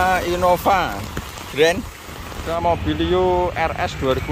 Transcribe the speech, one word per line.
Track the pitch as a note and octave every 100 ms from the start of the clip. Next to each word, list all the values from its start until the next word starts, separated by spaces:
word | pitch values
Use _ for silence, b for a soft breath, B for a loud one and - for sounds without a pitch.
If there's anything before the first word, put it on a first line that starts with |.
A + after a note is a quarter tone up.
| F#3 F#3 F3
Innova | F3 F3+ F3 - F#3+ C#3+ G2+ G#2 - - - -
Grand, | C3 D#3+ F#3 - - - - - - E3
ada | E3
Mobilio | E3+ D#3+ D3+ D#3 E3 F3+ F#3 F3+ F3+
R | - D#3+ -
S | F3 -
dua | C3+ C3
ribu | -